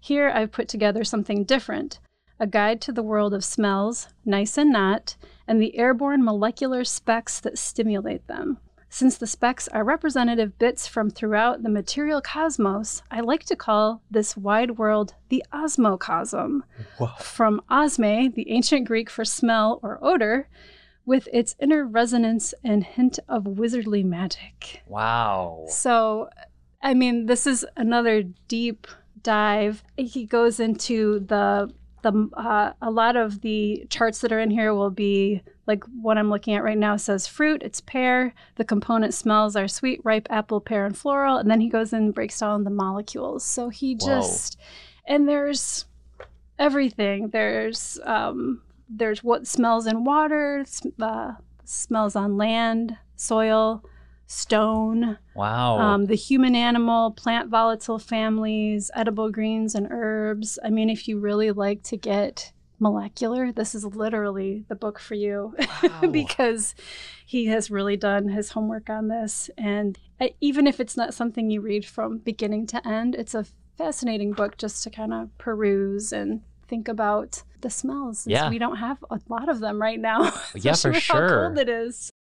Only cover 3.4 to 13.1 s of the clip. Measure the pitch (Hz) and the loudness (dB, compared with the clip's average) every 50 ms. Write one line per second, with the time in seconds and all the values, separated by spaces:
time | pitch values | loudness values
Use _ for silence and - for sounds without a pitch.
3.4 | 190 - - - 220 202 196 196 196 214 233 - - - _ _ _ 226 202 196 | -4 -4 -2 0 2 2 2 2 0 0 -2 -6 -10 -14 _ _ _ 0 0 2
4.4 | 202 214 - - 294 302 269 220 196 190 196 339 - - - _ - - - - | 0 0 0 4 6 6 6 6 4 4 2 2 -2 -6 -14 _ -18 -20 -20 -20
5.4 | _ - 226 220 214 220 - - 233 254 262 233 285 277 285 277 254 226 214 202 | _ 2 4 4 4 2 2 2 2 2 4 2 2 2 4 4 4 4 4 2
6.4 | 202 220 233 - 277 262 262 254 254 - - - _ - 226 226 233 - - - | 0 -2 -2 -2 -2 -2 -2 -2 -2 -4 -6 -6 _ 0 0 0 0 -6 -10 -6
7.4 | - - - - - - - - 226 220 208 196 196 - - - - - - - | -6 -6 -6 -6 -8 -8 -4 -2 0 0 0 0 -2 -4 -6 -8 -8 -10 -10 -6
8.4 | - - 277 - _ - _ _ _ _ - - 254 262 254 - 233 220 - - | -4 -6 -6 -6 _ -20 _ _ _ _ -6 2 2 2 2 2 -6 -8 -4 0
9.4 | - 240 254 - - - - 214 214 220 294 320 - 311 262 262 247 233 233 233 | 0 0 0 -2 -8 -6 -4 -2 0 0 0 0 0 0 2 2 2 2 2 2
10.4 | 220 208 190 - 233 240 247 - - - - 240 220 214 208 - - 214 214 208 | 0 -2 0 2 2 2 2 0 -8 -8 -4 -2 -2 -2 -2 -2 -2 0 2 4
11.4 | 220 240 254 254 226 233 208 208 196 - - 277 294 302 311 285 277 - - 302 | 4 2 2 0 -2 0 0 0 -2 -4 -4 -2 -2 0 0 -2 -4 -4 -4 -2
12.4 | 311 330 277 - 220 196 190 202 220 - - - - - | -2 -2 0 2 0 0 2 -2 -4 -6 -10 -12 -12 -10